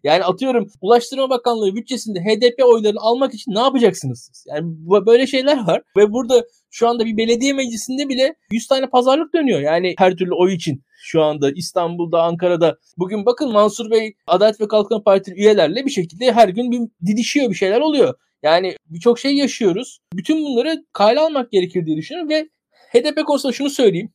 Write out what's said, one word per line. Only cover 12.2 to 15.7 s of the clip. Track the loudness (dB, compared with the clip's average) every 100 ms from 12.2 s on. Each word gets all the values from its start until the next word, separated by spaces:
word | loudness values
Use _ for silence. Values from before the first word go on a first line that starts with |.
Ankara'da. | 0 -2 -2 2 0 -2 _ -8
Bugün | -6 -2 -2
bakın | -2 0
Mansur | 2 2 0 -2
Bey, | -2 -2 -10 -2
Adalet | 2 2 0
ve | -2
Kalkınma | 0 0 0
Partili | 2 2 0
üyelerle | 2 4 4 2